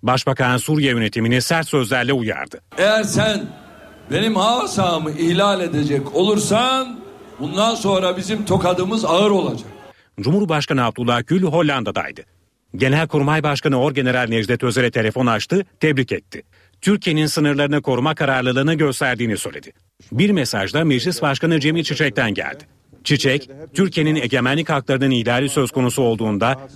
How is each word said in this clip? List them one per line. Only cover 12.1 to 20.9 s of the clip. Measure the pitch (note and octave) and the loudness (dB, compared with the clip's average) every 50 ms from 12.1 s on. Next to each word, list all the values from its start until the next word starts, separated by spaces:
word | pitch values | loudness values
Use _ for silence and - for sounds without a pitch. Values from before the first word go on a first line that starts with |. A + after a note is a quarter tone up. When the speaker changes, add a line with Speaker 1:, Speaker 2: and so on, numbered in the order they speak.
| C2+ - - _ _ _ _ _ _ _ _ _ - | -10 -16 -20 _ _ _ _ _ _ _ _ _ -4
Speaker 1:
Genelkurmay | C3 C3 C3 C#3 D3+ E3 D#3 - D3+ C#3 C#3+ D#3 D#3 D3 | 0 0 2 2 2 0 0 0 0 2 2 0 0 0
Başkanı | D3+ C#3+ B2+ - D3+ C3+ B2+ | 0 -2 0 0 0 2 2
Orgeneral | B2+ D3+ C3+ C3+ C3 B2+ B2 B2+ B2 A2+ | 2 2 0 0 0 0 0 0 0 0
Necdet | A2+ A2+ G#2+ F#2+ B2 A2+ - | 0 -2 0 0 -2 0 0
Özer'e | B2 G#2+ C3 B2 A#2+ | 0 0 2 0 2
telefon | - B2+ A2+ A2 - B2+ B2+ | 0 0 -2 0 0 0 0
açtı, | A#2+ A2+ G#2 - - E3+ F#3+ F#3 _ _ _ | 0 0 0 -2 -2 -2 -2 -2 _ _ _
tebrik | - D#3 D#3 C3+ B2+ - | 0 0 2 0 -2 -2
etti. | A2 F2 - _ - - - _ _ _ _ _ _ _ | -4 -8 -8 _ -18 -18 -18 _ _ _ _ _ _ _
Türkiye'nin | - F#3 G#3 G3 - F#3 D#3 D#3 D#3 | 0 0 0 2 0 -2 0 0 0
sınırlarını | D3 - E3 D3+ D3 C#3+ C#3 C#3+ C#3+ D3 D3 | 0 0 0 2 2 2 2 0 0 0 -2
koruma | - - B2+ A#2+ B2+ D#3 D#3 | 0 0 -2 0 0 -2 -2
kararlılığını | - D#3+ C3+ C3+ C3 B2 B2+ B2 C3 C#3 D3+ E3 | -2 0 0 0 0 0 0 0 0 0 0 2
gösterdiğini | D3+ D#3 C#3+ B2+ - D3+ C3 B2 G#2+ A#2+ A2+ G#2 | 2 0 0 0 0 -2 -2 0 -2 -2 -2 -2
söyledi. | F#2 - - D2 D2 C#2+ - _ _ _ _ _ _ - - | -4 -6 -8 -10 -12 -18 -18 _ _ _ _ _ _ -18 -8
Bir | - A#2 F#3+ G#3 | 0 2 2 4
mesajda | G#3 F3 C3 - - G#2 F#2+ G2 - C#3+ E3+ | 4 2 0 -2 -2 -4 -4 -2 0 0 2
Meclis | D#3+ | 2